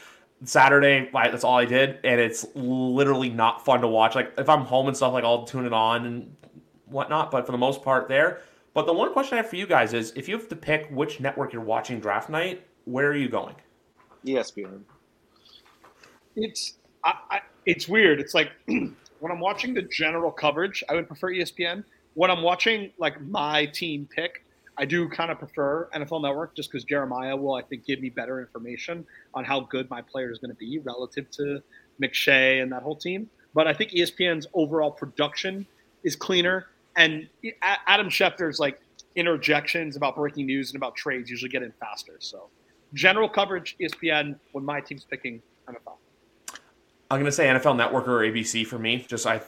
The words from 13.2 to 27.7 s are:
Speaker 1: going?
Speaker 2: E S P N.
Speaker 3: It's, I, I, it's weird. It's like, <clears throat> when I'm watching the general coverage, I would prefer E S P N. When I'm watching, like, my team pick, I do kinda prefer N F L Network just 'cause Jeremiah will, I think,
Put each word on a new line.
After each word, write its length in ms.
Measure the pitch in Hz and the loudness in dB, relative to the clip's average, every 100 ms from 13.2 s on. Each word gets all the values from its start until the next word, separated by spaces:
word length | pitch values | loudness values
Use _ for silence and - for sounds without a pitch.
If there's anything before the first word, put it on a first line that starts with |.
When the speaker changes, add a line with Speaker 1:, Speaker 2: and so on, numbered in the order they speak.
| 131 | 0
Speaker 1:
going? 260 | 104 - - _ _ _ _ _ _ 127 | -2 -4 -12 _ _ _ _ _ _ -2
Speaker 2:
E 100 | 131 | -2
S 140 | - | -2
P 120 | 101 | -8
N. 200 | 95 98 - _ _ _ _ _ _ - _ _ - _ - _ _ 220 | -14 -14 -20 _ _ _ _ _ _ -20 _ _ -20 _ -20 _ _ -6
Speaker 3:
It's, 380 | 220 - - - _ _ | -6 -6 -10 -12 _ _
I, 100 | 165 180 - | -2 -2 -4
I, 100 | 196 - _ 185 | -8 -8 _ -2
it's 220 | 170 160 | 0 2
weird. 320 | 220 185 147 | 6 6 6
It's 140 | 147 | 2
like, 180 | 165 151 - | 0 0 -4
<clears throat> 60 | - | -4
when 640 | 131 277 - _ - 160 | -2 -4 -10 _ -12 -8
I'm 80 | 175 | -4
watching 340 | 185 202 247 | -4 -2 -4
the 80 | 240 | -4
general 480 | - - 156 165 165 | -4 -2 -2 0 -2
coverage, 520 | - 147 143 196 - - | 0 0 0 -2 -4 -4
I 40 | 165 | -2
would 120 | 170 | -4
prefer 240 | 151 185 | -6 -4
E 100 | 180 | -2
S 100 | 160 | -4
P 140 | - 170 | -2 -4
N. 180 | 190 - _ _ 160 | -4 -10 _ _ 2
When 140 | 185 | 2
I'm 120 | 175 | 4
watching, 480 | 165 180 226 220 196 - | 2 2 2 0 -2 -4
like, 220 | 156 147 | -4 -4
my 440 | 139 - 147 151 147 | -8 -4 0 2 0
team 400 | - 170 147 143 | -2 -6 -6 -6
pick, 320 | - 170 - _ _ - - | -6 -6 -8 _ _ -14 -6
I 80 | 139 | -2
do 220 | 175 165 | 0 -2
kinda 260 | - 165 156 | -2 -4 -4
prefer 540 | 156 - 139 156 170 | -8 -2 0 -2 -4
N 80 | 151 | -8
F 100 | 147 | -6
L 80 | 160 | -4
Network 360 | 143 143 165 - | -2 -4 -6 -10
just 160 | 143 | -10
'cause 120 | 135 | -8
Jeremiah 520 | 123 143 131 123 135 139 | -4 -2 -2 -4 -4 -4
will, 180 | 139 127 | -2 -4
I 60 | |
think, 240 | - | -6